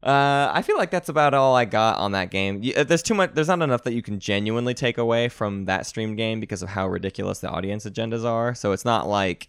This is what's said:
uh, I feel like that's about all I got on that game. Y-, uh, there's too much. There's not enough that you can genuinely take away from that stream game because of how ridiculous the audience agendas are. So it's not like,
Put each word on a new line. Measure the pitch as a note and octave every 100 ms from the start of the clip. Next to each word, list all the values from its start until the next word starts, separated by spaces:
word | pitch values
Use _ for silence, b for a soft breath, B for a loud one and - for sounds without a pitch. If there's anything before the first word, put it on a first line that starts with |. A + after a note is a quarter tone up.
uh, | - C#3 C#3 C#3 -
I | D#2+
feel | A#3 G#4
like | F#3+
that's | F3+ -
about | D3+ D3
all | C#3 C3+ B2+
I |
got | A#2+ G#2+ A2 G#2+
on | G2
that | G2 F#2
game. | F#2+ G2 G2
Y-, | A#2 C#3
uh, |
there's | C#3+ E3
too | -
much. | G#3+ F#3
There's | - D#3
not | F3+
enough | D#3 A#2+
that | -
you | A#2+
can | G#2+ G2+
genuinely | - G2+ G#2+ A2+ A#2+
take | B2 B2+ A#2
away | A#2 A#2 A#2+
from | - G#2+ G2 F#2+
that | F#2 -
stream | - A2 G#2+
game | A2+ A2+
because | G#2+ G2+
of | F#2
how | G2 F#2+
ridiculous | F#2 F#2 - G2 G2
the | -
audience | - F#2+ G#2 A2
agendas | G2 A2+ A2+ A#2
are. | A2+ A#2
So | B2 G#2+
it's | F#2+
not | B2+ A2+ E2+
like, | G2+ F#2+ F2+